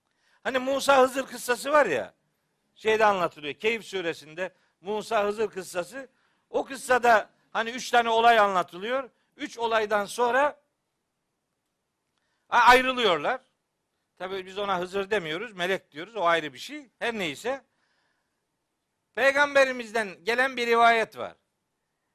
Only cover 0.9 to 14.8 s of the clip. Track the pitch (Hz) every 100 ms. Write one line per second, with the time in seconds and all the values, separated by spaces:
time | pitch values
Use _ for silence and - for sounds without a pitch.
0.9 | 277 254 269 247 247 - 226 262 302 220
1.9 | 123 90 _ _ _ _ _ _ _ 214
2.9 | 214 208 196 165 156 147 - 220 226 -
3.9 | 190 170 147 147 160 185 - _ _ 185
4.9 | 214 - 220 208 214 202 185 170 180 175
5.9 | 262 254 _ _ _ _ 277 277 269 -
6.9 | 247 240 214 - _ _ 202 226 247 -
7.9 | 240 233 226 233 226 202 185 170 175 214
8.9 | 262 240 _ _ - 285 226 226 220 214
9.9 | 208 196 233 240 254 285 - _ _ _
10.9 | _ _ _ _ _ _ _ _ _ _
11.9 | _ _ _ _ _ _ 233 233 254 254
12.9 | 247 208 156 170 254 - _ _ _ _
13.9 | _ _ _ 185 190 185 190 202 180